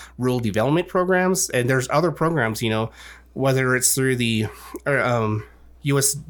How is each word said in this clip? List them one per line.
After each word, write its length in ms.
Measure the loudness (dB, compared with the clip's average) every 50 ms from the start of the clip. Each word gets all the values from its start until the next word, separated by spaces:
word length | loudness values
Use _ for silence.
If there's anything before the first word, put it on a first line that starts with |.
| -20 -16 -8
rural 240 | -2 0 0 0 0
development 480 | 0 0 0 0 2 2 2 0 0 0
programs. 640 | -2 -2 0 2 2 2 2 2 0 0 -2 -2
And 180 | -2 0 0 2
there's 180 | 0 0 0 0
other 220 | 0 2 2 0
programs, 500 | 0 0 0 0 2 0 0 0 -2 -2
you 80 | -2 0
know, 220 | 0 0 -2 -4 -6 -14 -20 -20 -20 -20 -20 -12 -6
whether 420 | 0 0 2 2 2 2 2 2
it's 180 | 2 2 0 0
through 220 | 2 2 0 2
the, 300 | 2 2 2 2 0 0 -2 -6 -12 -16 -16 -16 -6 -2
uh, 160 | 0 0 2
um, 420 | 2 2 2 2 2 0 -2 -2 -6 -10 -18 -20 -20 -20 -20 -6 -2
U 140 | 0 0 2
S, 180 | 2 0 -2 -4 -10